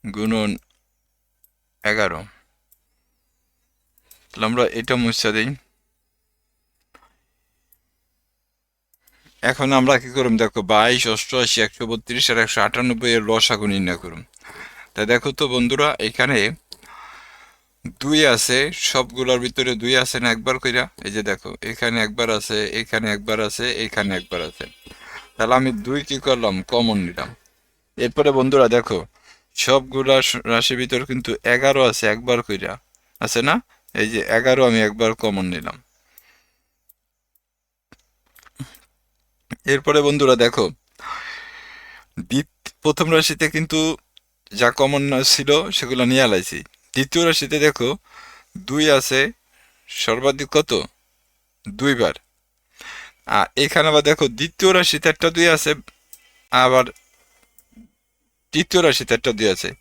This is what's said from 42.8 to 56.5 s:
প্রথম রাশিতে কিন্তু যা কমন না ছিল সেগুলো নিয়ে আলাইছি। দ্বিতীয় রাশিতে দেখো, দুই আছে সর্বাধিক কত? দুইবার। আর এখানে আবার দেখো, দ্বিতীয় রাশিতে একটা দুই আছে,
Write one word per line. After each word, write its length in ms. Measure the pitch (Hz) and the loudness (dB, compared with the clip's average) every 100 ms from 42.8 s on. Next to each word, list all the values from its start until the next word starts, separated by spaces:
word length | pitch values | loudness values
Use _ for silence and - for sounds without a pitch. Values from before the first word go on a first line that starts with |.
প্রথম 260 | 156 147 160 | -2 0 2
রাশিতে 360 | 160 151 143 156 | 2 2 -2 -2
কিন্তু 300 | 156 160 160 156 156 _ _ _ _ _ | -2 -2 0 0 -4 _ _ _ _ _
যা 160 | 104 120 | 0 0
কমন 320 | 120 139 143 139 | 4 2 2 0
না 80 | 131 | 0
ছিল 260 | 127 - 139 147 190 | 2 2 4 2 2
সেগুলো 320 | - 123 127 | -4 -4 0
নিয়ে 220 | 123 131 127 | 2 4 4
আলাইছি। 300 | 95 90 71 - _ _ | 2 -2 -10 -14 _ _
দ্বিতীয় 280 | - 139 170 | -4 -2 2
রাশিতে 320 | 170 156 139 156 | 2 0 -2 2
দেখো, 300 | 151 - 123 143 _ - - - _ - 92 | 2 2 -4 -4 _ -20 -20 -20 _ -18 -6
দুই 180 | 139 151 | 0 4
আছে 300 | 135 - 131 135 - _ _ _ _ - | 4 2 0 0 -4 _ _ _ _ -16
সর্বাধিক 600 | - - 113 135 135 139 | -6 -4 0 0 -2 0
কত? 220 | 147 151 110 - _ _ _ _ _ _ _ | 0 0 -2 -4 _ _ _ _ _ _ _
দুইবার। 500 | - 101 139 127 95 - _ _ _ _ _ _ - - - _ - | -18 -2 0 2 0 -2 _ _ _ _ _ _ -20 -18 -20 _ -4
আর 200 | 104 - - | -2 0 0
এখানে 300 | 143 170 156 | 0 2 4
আবার 160 | 151 | 4
দেখো, 200 | 147 151 143 | 4 2 0
দ্বিতীয় 420 | 113 147 - 190 | -2 -8 0 2
রাশিতে 340 | 185 175 196 170 | 4 2 2 0
একটা 200 | 156 170 | 0 -2
দুই 160 | 165 170 | 2 4
আছে, 220 | 156 156 147 - _ _ - _ _ _ | 4 0 -4 -8 _ _ -20 _ _ _